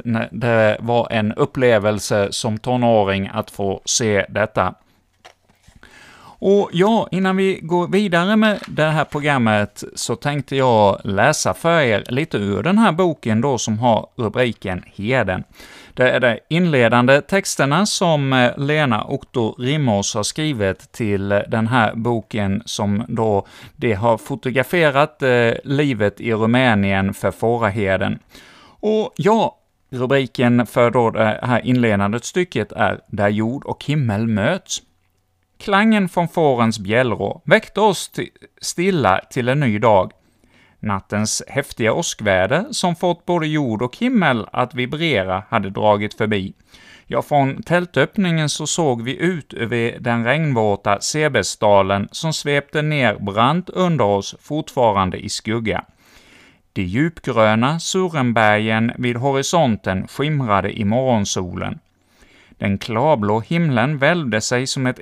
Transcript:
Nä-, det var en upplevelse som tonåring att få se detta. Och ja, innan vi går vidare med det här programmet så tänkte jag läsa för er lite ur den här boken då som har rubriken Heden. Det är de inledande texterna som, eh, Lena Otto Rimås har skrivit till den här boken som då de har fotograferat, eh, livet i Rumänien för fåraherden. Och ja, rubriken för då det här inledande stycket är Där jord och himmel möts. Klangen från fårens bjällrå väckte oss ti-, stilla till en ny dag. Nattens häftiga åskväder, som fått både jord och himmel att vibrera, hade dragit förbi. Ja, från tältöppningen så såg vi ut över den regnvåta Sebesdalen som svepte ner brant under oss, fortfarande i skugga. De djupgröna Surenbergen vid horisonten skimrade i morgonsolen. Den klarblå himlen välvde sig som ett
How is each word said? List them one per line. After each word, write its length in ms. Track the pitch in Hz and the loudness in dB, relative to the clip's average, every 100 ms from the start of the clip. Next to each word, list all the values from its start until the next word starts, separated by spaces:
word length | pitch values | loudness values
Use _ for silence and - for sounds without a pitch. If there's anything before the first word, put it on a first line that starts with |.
| 117 | -4
Nä-, 240 | 113 - | -4 -4
det 460 | 117 120 113 107 - | -4 0 4 2 2
var 280 | 113 120 113 | 0 0 0
en 220 | 113 104 | -2 -2
upplevelse 920 | - 143 135 123 107 104 104 - 107 101 | -2 -2 2 4 4 2 -2 -2 -2 0
som 260 | - 117 107 | -2 -4 -4
tonåring 720 | 127 123 120 110 98 98 98 | -2 0 4 4 2 0 -2
att 180 | 110 - | -6 -8
få 300 | - 98 92 - | -6 -6 -4 -4
se 400 | - 113 98 - | -2 0 0 -2
detta. 440 | 104 107 - 95 - _ _ _ _ - _ _ _ _ _ - - - - - - | -2 -2 0 -2 -4 _ _ _ _ -20 _ _ _ _ _ -20 -20 -20 -20 -20 -4
Och 300 | 190 202 - | 2 2 2
ja, 340 | 170 202 226 - | 2 2 2 0
innan 260 | 185 190 190 | -2 0 2
vi 220 | 190 - | 0 -2
går 260 | 160 175 175 | -2 0 2
vidare 480 | 190 208 170 185 214 | 0 2 2 2 2
med 240 | 214 202 - | 2 0 -4
det 160 | 143 | -2
här 220 | 156 151 - | 0 0 -2
programmet 800 | 147 147 139 113 104 104 - - - | -2 0 2 2 2 0 -6 -16 -10
så 200 | - 117 | -6 -4
tänkte 400 | 143 143 - 135 | -4 -4 -2 0
jag 460 | 131 110 101 101 | 4 6 4 2
läsa 500 | 104 98 127 156 104 | -2 2 2 2 -2
för 280 | - 165 170 | -2 0 2
er 220 | 127 101 - | 2 0 -2
lite 300 | 123 160 113 | -4 -4 -4
ur 260 | 101 98 | -2 -2
den 140 | 139 208 | 0 2
här 140 | 220 | 4
boken 500 | 160 180 147 120 110 | 2 0 -2 -2 0
då 160 | 139 123 | 0 -2
som 220 | - 107 | -2 0
har 300 | 123 104 - - | 2 0 -2 -6
rubriken 680 | 110 123 123 - 101 90 - - | -4 0 -2 -2 -6 -8 -10 -8
Heden. 480 | 107 131 95 92 - - - - - | -2 0 0 -4 -8 -18 -20 -20 -16
Det 180 | - 127 | 0 2
är 80 | 131 | 4
de 200 | 127 110 - | 2 0 -2
inledande 720 | 160 175 139 113 120 123 143 | 0 2 4 4 4 6 4
texterna 640 | - 196 190 - 139 156 208 | 4 -2 -2 -2 0 2 0
som, 480 | - 175 151 135 | 0 0 2 2
eh, 240 | 131 123 - | 2 2 0
Lena 480 | 139 151 139 107 - | -2 0 0 0 -2
Otto 480 | - - 131 110 - | -8 -6 -4 -2 -2
Rimås 580 | 127 151 131 101 101 110 | -4 0 0 0 -2 -4
har 80 | |
skrivit 680 | 101 - 156 120 98 92 - | -4 -4 -4 0 -2 -2 -10
till 380 | - 110 98 98 | -6 -2 -2 0
den 380 | 101 - 113 110 | -2 0 -2 0
här 280 | 123 104 113 | 2 2 0
boken 640 | 117 117 - 110 98 101 - | -2 -4 -4 -4 -2 -4 -6
som 380 | - 104 104 - | -6 -2 -2 -4
då 400 | 117 113 101 - - - - | -2 0 0 -2 -14 -20 -4
de 180 | 123 | -2
har 240 | 98 117 110 | 0 0 0
fotograferat, 1080 | - 135 131 127 127 175 151 135 151 - | -4 -8 -2 -2 0 2 2 2 0 0
eh, 300 | 131 123 117 120 | 2 2 2 0
livet 580 | - 139 147 110 104 - | -2 0 0 0 0 0
i 120 | 117 | -2
Rumänien 800 | 110 110 123 127 104 98 95 95 | 0 2 4 4 2 2 0 -2
för 180 | - 101 | -2 -4
fåraherden. 880 | - 117 117 107 104 95 95 101 - - - - - - _ | -2 -2 0 0 0 0 0 -2 -6 -12 -20 -20 -20 -20 _
Och 340 | 208 214 208 - | -2 -2 -2 -2
ja, 420 | 165 226 170 - _ _ _ | 2 2 0 -4 _ _ _
rubriken 760 | 123 127 139 127 - 120 120 113 | -6 0 0 0 0 2 4 2
för 260 | 131 120 | 2 2
då 180 | 123 113 | 4 2
det 300 | 107 110 - | 2 0 0
här 220 | 120 120 120 | -2 -2 0
inledande 540 | 127 117 101 101 117 | 2 2 2 0 -2
stycket 520 | - 185 180 117 104 | -6 -4 -4 -4 -6
är 280 | - 101 95 - | -2 -2 -2 -8
Där 220 | - 104 | -2 0
jord 360 | 107 113 139 - | 0 -2 -4 -8
och 200 | - - | -8 -2
himmel 420 | 151 117 101 113 | -2 0 0 0
möts. 540 | 104 120 185 - - - _ _ _ _ _ _ _ | 0 0 -2 -6 -12 -12 _ _ _ _ _ _ _
Klangen 520 | - 196 220 214 185 | 0 2 4 4 2
från 180 | 185 170 | 0 -2
fårens 520 | 180 151 120 113 110 | 2 2 4 2 0
bjällrå 640 | 95 113 127 98 101 - - | 0 2 2 0 -4 -6 2
väckte 360 | 220 - - | 2 2 0
oss 300 | 214 - - - | 0 0 -6 -10
ti-, 140 | - _ - _ | -10 _ -20 _
stilla 600 | - - 185 175 104 95 - | -10 -2 0 2 2 2 -2
till 200 | 131 120 | -4 0
en 100 | 143 | 0
ny 200 | 127 104 | 0 2
dag. 320 | 120 98 90 - _ _ _ _ _ _ | 4 4 2 -6 _ _ _ _ _ _
Nattens 640 | 107 98 - 104 107 - - | -6 -6 -4 -4 -2 -4 -6
häftiga 460 | 139 143 - 107 | -6 -6 -2 0
åskväder, 720 | 156 165 - 104 92 98 151 285 | 0 -4 -4 0 2 2 0 -2
som 240 | - 180 170 | -4 -4 -2
fått 300 | 180 170 - | -2 -2 -2
både 220 | 175 156 | -2 0
jord 340 | 151 131 104 | -2 -2 -2
och 160 | 120 - | -4 -4
himmel 500 | 247 240 160 117 - | -2 2 2 0 -2
att 220 | - 123 | -4 -4
vibrera, 680 | 123 127 151 165 110 92 92 - | -4 -6 -4 -2 0 0 -4 -2
hade 200 | 113 98 | -4 -4
dragit 440 | 104 107 104 104 | 0 2 2 -2
förbi. 400 | - 110 104 95 - _ - - - - | -4 -2 -2 -6 -12 _ -20 -20 -20 -6
Ja, 140 | 131 | -6
från 420 | - 147 135 - | 0 0 0 -4
tältöppningen 840 | - 175 175 - 156 - 180 165 151 | -2 -2 0 0 0 0 -2 0 -2
så 180 | - 151 | -4 -4
såg 340 | - 151 117 | -2 0 0
vi 160 | 117 - | -4 -4
ut 360 | 180 170 - | -2 -4 -8
över 460 | - 113 117 117 - | -8 -4 -2 -2 -4
den 240 | 123 117 117 | -4 -2 0
regnvåta 760 | 147 156 120 107 98 107 101 | 0 0 0 0 0 0 -2
Sebesdalen 1080 | - 151 151 135 185 - 107 101 98 98 101 | -2 -2 0 0 -2 0 4 4 4 0 -4
som 220 | - 160 | -6 -6
svepte 480 | 147 143 143 143 156 | -4 -2 -2 -2 -4
ner 340 | 151 151 117 101 | -2 0 0 0
brant 540 | 101 101 123 170 180 | -4 2 2 2 -2
under 360 | - 180 156 101 | -2 0 2 2
oss, 300 | 101 - - | 2 -2 -12
fortfarande 760 | - 151 - 139 113 98 92 - | -8 -8 -4 0 2 2 -2 -4
i 120 | - | -8
skugga. 560 | - 110 117 110 90 - _ _ _ _ - _ _ _ | -8 -4 -4 -2 -4 -6 _ _ _ _ -20 _ _ _
De 100 | 104 | -6
djupgröna 960 | 90 110 165 - - 113 107 110 127 165 | -4 0 -2 -2 -4 2 4 4 0 -2
Surenbergen 1120 | - 190 185 160 123 117 107 104 110 110 117 - | -4 -2 -2 -2 -2 2 2 2 0 0 -2 -2
vid 200 | 123 120 | -4 -2
horisonten 920 | 139 135 139 170 139 101 101 95 - | -2 -2 0 0 0 0 -2 -4 -6
skimrade 720 | - 147 147 120 101 98 - | -4 -2 -2 0 0 0 -2
i 60 | 101 | -2
morgonsolen. 920 | 117 131 113 98 104 90 92 95 - _ _ _ _ _ _ _ - | 0 2 0 0 -4 -6 -6 -8 -10 _ _ _ _ _ _ _ -6
Den 200 | 104 98 | -4 -4
klarblå 640 | - 110 151 135 104 110 | -2 0 2 2 0 -2
himlen 580 | 113 170 165 120 131 147 | -2 -2 0 0 0 0
välvde 440 | 143 175 131 107 | 0 0 -2 -4
sig 260 | - 123 131 | -2 -2 -2
som 180 | 139 127 | -4 -4
ett 140 | - | -4